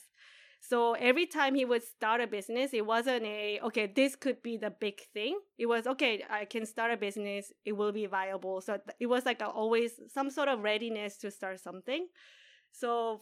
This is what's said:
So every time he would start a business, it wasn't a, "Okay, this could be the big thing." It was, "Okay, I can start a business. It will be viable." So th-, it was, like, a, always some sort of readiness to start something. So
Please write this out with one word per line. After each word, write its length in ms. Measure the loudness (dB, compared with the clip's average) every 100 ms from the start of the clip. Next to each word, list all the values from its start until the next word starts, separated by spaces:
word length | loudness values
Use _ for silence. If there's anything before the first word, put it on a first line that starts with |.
| -20 _ -20 -20 -20 -14
So 300 | 0 4 4
every 320 | 4 4 4 4
time 300 | 2 4 4
he 100 | 4
would 180 | 2
start 380 | 0 -2 2 2
a 60 | 0
business, 440 | -4 -4 -2 0
it 140 | 0 2
wasn't 400 | 2 4 0 0
a, 340 | -4 -2 -2
"Okay, 260 | -2 0 0
this 280 | 4 4 2
could 280 | -2 -2
be 140 | -4 -4
the 120 | -4
big 320 | -4 -6 -6 -10
thing." 280 | -6 -4 -4 -8 -2
It 80 | 0
was, 220 | 2 0
"Okay, 360 | 2 2 0 -4
I 160 | -6 -4
can 220 | -6 -6
start 240 | -2 0
a 60 | 0
business. 540 | -2 -4 -4 -6 -8 -10 -6
It 60 |
will 200 | 0 0
be 140 | 0 -2
viable." 560 | -2 -2 -4 -4 -6
So 120 | -4 -6
th-, 180 | -6 -4
it 80 | 0
was, 180 | 2 0
like, 160 | -2
a, 60 | -2
always 520 | 0 2 4 2 -4 -8
some 220 | -4 -2
sort 200 | 0 2
of 120 | 2
readiness 560 | 2 0 -2 -4 -6 -8
to 140 | -10
start 280 | -8 -8 -8
something. 460 | -10 -10 -6 -4 -6 _ -20 -20 -20 -20 _
So 460 | -6 -2 0 0 -4